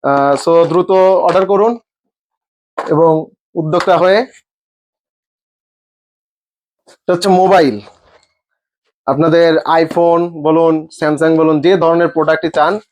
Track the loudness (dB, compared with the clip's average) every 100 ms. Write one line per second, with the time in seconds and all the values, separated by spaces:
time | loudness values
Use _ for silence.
0 | -2 0 0 0 0 2 2 -2 0 2
1 | 2 2 2 0 0 0 0 -2 _ _
2 | _ _ _ _ _ _ _ -14 -4 0
3 | 2 0 -4 _ _ -8 -4 -4 0 0
4 | 2 0 -2 _ _ _ _ _ _ _
5 | _ _ _ _ _ _ _ _ _ _
6 | _ _ _ _ _ _ _ _ _ _
7 | -4 -2 0 0 2 2 2 -2 -14 _
8 | _ _ _ _ _ _ _ _ _ _
9 | -6 0 2 2 2 0 0 -2 0 0
10 | 0 0 -2 -4 -2 0 0 -2 -6 -6
11 | -4 -2 0 2 0 0 0 0 0 0
12 | -2 -2 -2 -2 -2 -2 -2 -2 _